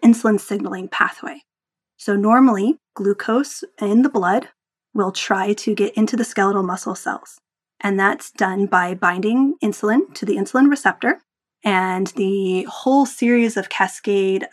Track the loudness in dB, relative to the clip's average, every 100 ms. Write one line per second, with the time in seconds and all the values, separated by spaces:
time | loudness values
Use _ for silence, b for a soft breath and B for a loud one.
0 | 4 6 2 0 -2 -8 -6 -10 -8 -4
1 | -4 -4 -14 -16 _ _ _ _ _ _
2 | -4 0 4 6 6 4 0 -2 _ -6
3 | -4 -2 -2 -2 -2 -8 -18 -6 0 4
4 | 4 2 0 0 -4 _ _ _ _ -4
5 | -2 -4 -4 -2 0 -2 -2 -2 -2 0
6 | 0 0 -2 0 0 0 -2 -4 -8 -8
7 | -8 -10 -12 -20 _ _ _ -8 -4 0
8 | 0 -2 -8 -4 -2 0 0 0 0 -2
9 | -2 0 0 2 0 0 -4 -2 0 0
10 | 0 -4 -4 -2 -2 4 4 4 0 0
11 | -2 -4 _ _ _ _ -2 0 0 -2
12 | -4 -2 -2 0 -2 -2 -4 -4 2 2
13 | 2 0 2 2 2 -2 -6 -2 -4 -4
14 | -2 0 0 -2 -4